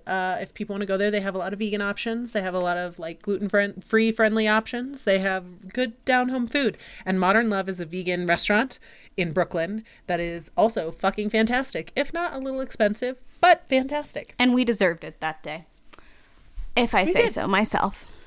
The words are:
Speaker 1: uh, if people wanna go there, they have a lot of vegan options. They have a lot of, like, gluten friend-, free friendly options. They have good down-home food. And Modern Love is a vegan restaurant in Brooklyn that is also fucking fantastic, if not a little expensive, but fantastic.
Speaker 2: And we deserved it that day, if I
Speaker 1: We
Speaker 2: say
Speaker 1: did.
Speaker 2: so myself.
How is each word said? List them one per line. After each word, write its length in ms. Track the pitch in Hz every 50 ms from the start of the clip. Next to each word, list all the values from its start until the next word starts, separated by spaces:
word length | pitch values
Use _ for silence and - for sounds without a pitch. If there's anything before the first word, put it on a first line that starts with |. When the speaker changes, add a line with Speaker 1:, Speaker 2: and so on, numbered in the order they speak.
| -
Speaker 1:
uh, 320 | - 185 190 185 185 180 -
if 140 | 196 - -
people 180 | - 214 -
wanna 140 | 202 196 208
go 100 | 190 196
there, 140 | 190 202 208
they 100 | 208 208
have 140 | 190 196 180
a 40 | 190
lot 140 | 175 190
of 60 | 208 196
vegan 240 | 220 208 202 208
options. 500 | 202 202 202 - - 233 226 233 240 226
They 80 | - 214
have 140 | 185 185 180
a 40 | 185
lot 200 | 175 175 180 175
of, 200 | 180 175 175 -
like, 220 | 165 165 165 -
gluten 300 | - 202 202 - 208 185
friend-, 340 | - 202 202 202 - - -
free 260 | - - 220 226 226
friendly 380 | 220 - 220 214 214 220 220 214
options. 560 | 214 220 220 - - 240 247 269 277 262 -
They 140 | 214 190 190
have 500 | 190 196 190 190 180 180 180 - - 190 -
good 280 | 247 254 220 226 _ -
down-home 400 | - 254 254 254 254 262 254 240
food. 320 | 226 - 285 269 208 - - - - - - -
And 160 | 185 190 185
Modern 300 | 180 - 208 226 240 220
Love 180 | 202 190 180 190
is 120 | 185 175
a 40 | 175
vegan 400 | 156 170 185 175 180 180 180 175
restaurant 520 | 170 170 170 - - 208 214 262 254 - - - - - - - - - -
in 140 | 175 165 143
Brooklyn 500 | 185 165 - - 170 165 180 208 220 220 - - _ _
that 140 | - 180 170
is 300 | 170 170 170 170 147 - -
also 340 | - 202 226 - 208 160 165
fucking 380 | 165 - - 196 202 214 208 208
fantastic, 640 | 226 220 226 220 247 262 262 - - 165 160 - -
if 200 | 254 285 - -
not 180 | 339 349 339
a 60 | - 269
little 240 | 262 269 262 262
expensive, 600 | 262 262 - - 220 208 214 - 254 247 262 - - - - -
but 220 | - 359 359 - - -
fantastic. 680 | 269 262 262 269 294 294 294 - - - - - - -
Speaker 2:
And 160 | 247 254 240
we 100 | 254 254
deserved 400 | 233 226 190 196 175 170 165 165
it 160 | 160 - -
that 220 | 156 160 160 -
day, 240 | - 151 151 170 160 _ _ _ - - - - - - - - - _ _ - - - - - - - -
if 200 | 240 233 233 -
I 100 | 196 180
Speaker 1:
We 80 | 320
Speaker 2:
say 100 | 359 - 480
Speaker 1:
did. 80 | 453 233
Speaker 2:
so 120 | - -
myself. 600 | - 196 196 220 220 - - - 196 - - - - - - -